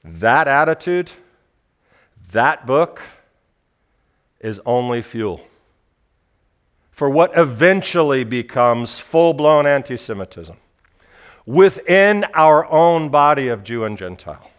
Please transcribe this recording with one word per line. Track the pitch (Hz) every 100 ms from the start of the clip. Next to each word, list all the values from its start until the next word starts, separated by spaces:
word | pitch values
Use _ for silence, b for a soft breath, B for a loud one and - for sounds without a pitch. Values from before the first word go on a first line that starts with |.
That | 85 82 107 139 151
attitude, | 139 156 160 - 180 175 - _ _ _ _ _ _ _ _ _ _ 87
that | 104 123 - 123
book | 139 170 - - _ _ _ _ _ _ _ _ _ _ _ _ _
is | 110 101 123
only | 123 123 120
fuel | 113 117 107 85 - _ _ _ _ _ _ _ _ _ _ _ _ _ _
for | _ 143
what | 143 180 170
eventually | 156 113 170 196 - 175 151 135
becomes | 117 123 117 127 123 117 117 -
full-blown | - 165 170 147 151 151 147
anti-Semitism | 139 135 123 - 101 92 - 82 - _ _ _ b b b b b -
within | 143 190 - - 185 202 208 196
our | 156 156 151 160
own | 156 170 165 151
body | 143 147 143 127
of | 113 101
Jew | 117
and | 110 104
Gentile. | 90 90 - 76 -